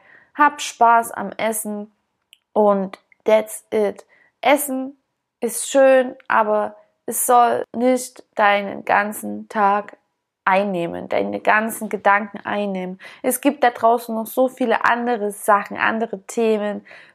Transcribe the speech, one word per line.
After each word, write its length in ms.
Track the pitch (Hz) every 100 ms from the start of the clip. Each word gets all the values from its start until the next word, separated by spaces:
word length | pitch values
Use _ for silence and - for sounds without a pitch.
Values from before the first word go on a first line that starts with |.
| _ - _ -
Hab 240 | 294 294
Spaß 500 | - - 233 233 226
am 220 | - 196 -
Essen 540 | 220 220 208 208 214 _ _ _ _ _ _
und 480 | 214 208 196 190 - _ _
that's 420 | - 220 214 - -
it. 340 | 220 202 196 _ _ _ _
Essen 560 | 254 285 285 262 262 - _ _ _ _
ist 280 | 233 - -
schön, 460 | 277 269 262 254 - -
aber 480 | 220 214 214 208 - _ _ -
es 200 | 226 -
soll 380 | 240 233 240 -
nicht 480 | 226 247 254 254 - - -
deinen 480 | 208 202 202 -
ganzen 640 | - 196 208 208 214 208 214
Tag 480 | 220 196 202 202 - _ _ _ _
einnehmen, 640 | - 190 202 180 170 180 -
deine 320 | - 202 202
ganzen 480 | 202 208 226 220 214
Gedanken 500 | 202 202 202 214 208
einnehmen. 560 | - 208 208 190 185 185 - -
Es 180 | 254 247
gibt 240 | 285 -
da 60 | 240
draußen 440 | 240 226 233 240
noch 140 | 220 220
so 180 | - 262
viele 380 | - 254 220
andere 480 | - 233 240 233 208
Sachen, 440 | 202 - 202 - 202
andere 440 | - 226 226 190 -
Themen, 580 | - 220 214 208 202 - - -